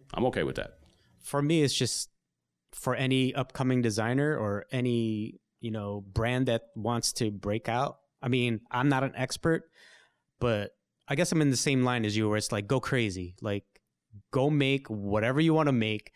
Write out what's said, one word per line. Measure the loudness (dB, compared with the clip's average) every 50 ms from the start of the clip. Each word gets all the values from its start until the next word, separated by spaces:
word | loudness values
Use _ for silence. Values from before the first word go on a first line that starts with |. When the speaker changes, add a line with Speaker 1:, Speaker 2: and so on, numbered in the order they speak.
| -14 -10 -6
Speaker 1:
I'm | -2 -2
okay | 0 0 0 -2
with | -2 -4 -6
that. | -8 -10 -12 -18 -20 -20 _ _ _ _ _ _
Speaker 2:
For | -10 -4 -2 0
me, | 2 2 4 4 4
it's | 2 2
just | 0 -2 -2 -2 -4 -8 -10 _ _ _ _ _ _ _ _ _ _ _ _ -18
for | -8 -4 -4 -2
any | 0 0 2 2 2 2 2 0
upcoming | -2 -4 -4 -4 -2 0 2 2 2
designer | 2 0 0 0 0 0 2 2 0 0 0 0
or | -2 -2 -4 -4 -6 -6
any, | -4 -2 0 0 0 0 0 -2 -2 -4 -6 -8 -10 -14 _ _ _ _
you | -10 -8
know, | -6 -6 -6 -6 -8 -8
brand | -10 -6 -4 -2 0 0 0 0 2 2
that | 0 0 -2 -6 -10
wants | -6 -2 -2 -2 -2 -2 -4 -2
to | -2 -2 -2
break | -2 -4 -4 -4 -4 -2 -2 -2
out. | -2 0 -2 -2 -4 -10 _ _ _ _
I | -4 0
mean, | 0 2 2 0 -2 -4 -6 -4
I'm | -2 0 2 2
not | 2 2 0
an | -2 -2
expert, | -4 -4 -4 -4 -2 0 0 0 0 -2 -8 _ -20 -20 -20 -20 -20 _ _ _ _ _ _ _ _
but | 0 0 0 0 -2 -4 -10 _ _ _ _ _ _ -4
I | -2
guess | 0 0 2
I'm | 2 2
in | 4 4
the | 2 2
same | 2 2 2 2 2
line | 2 2 0 0
as | 0 0 2
you, | 2 2
where | 2 0
it's | 0 -2
like, | -2 -2 0 0
go | 0 0
crazy. | 0 0 0 0 0 0 -2 -4 -8 -10 -10 -8
Like, | -6 -4 -4 -4 -6 _ _ _ _ _ _ _ _ _ -20 -20 -10 _
go | 0 0 2 2
make | 4 4 4 2 2 0 -2 -6
whatever | -8 -6 -2 0 0 2 2 2 2 4
you | 4 4 4
wanna | 4 4 4
make, | 2 2 2 0 -2 -4 -6 -12 -20